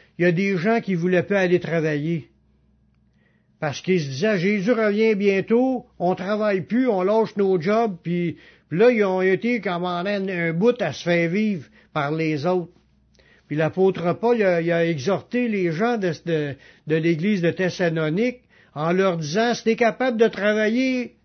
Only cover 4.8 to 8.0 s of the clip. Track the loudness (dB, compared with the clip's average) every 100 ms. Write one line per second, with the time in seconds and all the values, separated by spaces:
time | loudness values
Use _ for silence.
4.8 | 2 2 2 2 2 0 2 2 2 -2
5.8 | -8 -4 -2 -2 -2 -2 0 -2 -2 0
6.8 | 0 2 2 2 0 0 2 2 2 0
7.8 | 0 -4